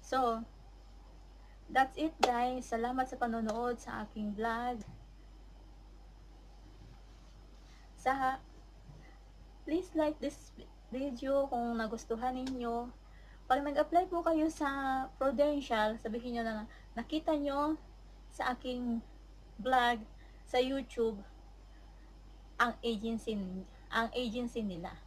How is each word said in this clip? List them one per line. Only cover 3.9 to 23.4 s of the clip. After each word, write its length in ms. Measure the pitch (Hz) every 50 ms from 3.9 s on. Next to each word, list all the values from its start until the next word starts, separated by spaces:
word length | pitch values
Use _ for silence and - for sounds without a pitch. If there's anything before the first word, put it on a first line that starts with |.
| - 220 214
aking 280 | 208 - 220 214 208 208
vlog. 480 | 196 220 233 226 226 240 247 247 226 208 - - - - - - - - - - - - - - - - - - - - - - - - - - - - - - - - - - - - - - - - - - - - - - - - - - - - - - - - - - - - - - -
Sa, 400 | - 262 262 269 262 262 262 269 - - - - - - - - - - - - - - - - - - - - - - - - -
please 240 | - 294 339 370 - - 320
like 200 | 311 302 302 - -
this 320 | 285 294 - - - - - - - - - - - 220
video 560 | 254 269 285 254 233 - 269 277 277 277 269
kung 240 | - 240 240 240 233
nagustuhan 640 | 226 226 214 220 226 - - 226 226 233 254 254 254
ninyo. 480 | 254 262 262 254 240 233 233 233 240 247 - - - - - - - - - - -
Pag 160 | - 254 277 285
nag-apply 480 | 294 285 285 302 302 - 339 370 370
po 120 | 370 339 330
kayo 240 | 339 330 311 302 320
sa 160 | 311 - 311 277 277 277 277 262 262 262 262 262 - -
Prudential, 800 | 262 269 277 233 285 294 294 285 269 - 240 220 214 214 220 220
sabihin 400 | - 226 214 240 233 247 240 233
nyo 40 | 233
na 80 | 226 220 214 214 220 - - - - -
nakita 400 | - 240 - - 311 320 - 320
nyo 440 | 294 285 285 277 277 294 302 311 311 - - - - - - - - - -
sa 240 | - - - 254 247
aking 480 | - - 262 247 247 247 240 233 226 - - - - - - - - - - - -
vlog 440 | 202 254 262 254 240 240 240 226 220 - - - - - - - -
sa 120 | - - 247 254
YouTube 560 | 262 269 269 269 - - - 233 226 220 196 202 - - - - - - - - - - - - - - - - - - - - - - - - - - -
ang 160 | 233 240 226 - -
agency, 560 | 233 233 208 208 226 226 220 - - 220 208